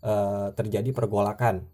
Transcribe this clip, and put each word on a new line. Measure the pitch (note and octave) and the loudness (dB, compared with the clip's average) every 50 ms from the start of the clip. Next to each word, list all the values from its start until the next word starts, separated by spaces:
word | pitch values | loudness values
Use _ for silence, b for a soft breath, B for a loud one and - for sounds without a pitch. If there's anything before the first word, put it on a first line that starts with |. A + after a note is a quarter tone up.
| - | 0
eh, | G#2+ G#2+ G#2 G2+ G2+ G2+ G2+ G2+ G2+ G2 | 0 2 2 2 2 0 -2 -2 -4 -2
terjadi | - - A2 G#2 G2+ G#2+ B2+ C3+ | -4 -4 -2 0 -2 0 0 -2
pergolakan. | - A2+ G#2 G#2 G2+ G2+ G#2 G#2 - B2 A#2 G#2 F#2 E2+ - | 0 -2 0 2 2 2 2 0 2 2 2 2 0 -4 -10